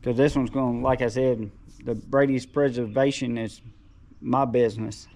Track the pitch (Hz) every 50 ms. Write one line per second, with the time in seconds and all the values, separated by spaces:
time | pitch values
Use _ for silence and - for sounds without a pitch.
0 | - 127 120 117 139 151 - 143 127 113 107 135 131 123 120 120 123 131 131 123
1 | 127 117 110 127 131 131 123 110 110 101 - - - - - - - 120 117 107
2 | - - 135 139 139 139 135 127 123 - - 147 143 139 120 123 120 110 104 131
3 | 135 143 139 - 135 120 120 117 113 107 - - - - - - - - - -
4 | - - - - - 120 123 131 139 127 113 123 120 113 107 113 113 113 101 -
5 | - - -